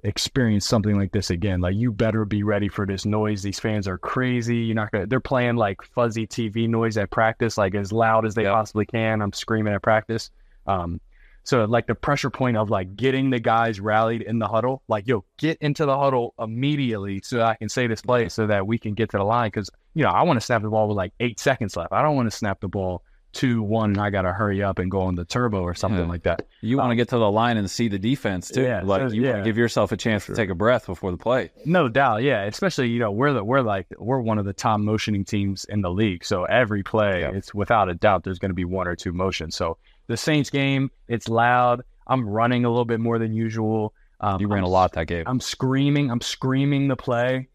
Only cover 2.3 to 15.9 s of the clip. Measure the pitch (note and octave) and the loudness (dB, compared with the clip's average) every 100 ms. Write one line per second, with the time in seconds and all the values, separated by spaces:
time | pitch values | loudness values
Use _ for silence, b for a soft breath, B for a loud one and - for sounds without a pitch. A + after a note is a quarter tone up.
2.3 | G#2 G#2 G2+ G2+ - G2+ F#2+ G#2+ G#2+ G#2+ | 0 0 0 0 -2 -4 -2 -2 0 0
3.3 | G#2+ G2 F#2+ A2+ G#2+ G2 F#2 - - B2+ | -2 -4 -4 -2 -2 -2 -6 -4 -2 0
4.3 | B2 A#2 A#2 A2+ A2 G#2 A2 F#2+ C3 - | -2 0 0 0 -2 -2 -2 0 -2 0
5.3 | C3 B2 A#2+ G#2 G2 - - A#2+ A2 A2 | 0 2 2 0 -2 -8 0 0 0 -6
6.3 | - A2+ A2 A2+ A2+ A2+ G#2+ G2 - A2 | -4 -4 0 0 2 0 0 -2 2 2
7.3 | - A#2 - G2 G2+ G2 A2 A2+ A2+ A2 | 2 -2 2 0 0 -2 2 4 4 2
8.3 | G#2 G2+ G#2 G#2+ G#2 G2+ A#2 A2 A2 G#2 | 0 0 0 0 -2 -2 0 0 0 -2
9.3 | - - A2 G#2+ G2+ - A2 - A2+ - | -6 -2 0 0 0 2 2 2 -6 -6
10.3 | _ - - - G2 E2+ E2+ - b b | _ -20 -12 -4 -2 -2 -8 -12 b b
11.3 | b - C3 G#2+ A#2 - A2+ - C#3+ C#3 | b 0 2 4 2 0 -4 0 0 -2
12.3 | - B2+ A2+ G#2+ G#2 F#2 G2+ B2+ C3+ C3+ | -2 0 0 0 -2 -4 -2 0 2 0
13.3 | B2+ A#2 A2+ A#2 G2 G#2 G#2+ A2+ A#2 G#2 | 0 2 2 2 -2 0 2 2 0 -2
14.3 | A2+ G#2 A2 B2 C3 - G#2+ G2+ A#2 - | -2 0 0 0 -4 -2 -4 0 -2 -2
15.3 | - D3 E3 D3+ D3 D3 | -4 -2 -2 -2 0 0